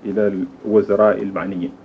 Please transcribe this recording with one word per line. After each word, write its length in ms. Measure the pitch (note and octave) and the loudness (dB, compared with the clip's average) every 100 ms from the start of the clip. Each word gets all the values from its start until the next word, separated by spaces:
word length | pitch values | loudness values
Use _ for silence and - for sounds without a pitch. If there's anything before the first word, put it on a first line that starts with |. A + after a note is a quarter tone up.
| - | -6
إلى 400 | G2 G#2 F#2+ F2+ - - | -2 -2 -2 -8 -10 2
الوزراء 560 | G#2+ G2+ G2+ G#2+ F#2+ | 2 2 4 4 2
المعنيين. 480 | G2 F#2+ F2+ F#2 F2 - | -4 -6 -6 -6 -8 -10